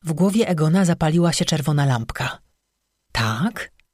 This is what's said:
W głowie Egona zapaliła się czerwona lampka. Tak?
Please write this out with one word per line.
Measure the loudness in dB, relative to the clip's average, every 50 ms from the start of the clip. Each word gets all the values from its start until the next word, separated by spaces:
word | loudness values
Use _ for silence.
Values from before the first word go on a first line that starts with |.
| -6
W | -6 -2
głowie | 0 0 2 2 0 0
Egona | 0 0 0 2 2 4 4 2
zapaliła | 2 2 0 0 0 2 2 2 2 0
się | 0 -2
czerwona | -2 -2 -2 0 0 0 2 2
lampka. | 2 0 -2 -4 -6 -8 -8 -8 -8 -8 -10 _ _ _ _ _ _ _ _ _ _ _ _ _ _
Tak? | _ -4 -2 -2 -2 -2 -2 -2 -4 -6 -14 -14 _ _ _ _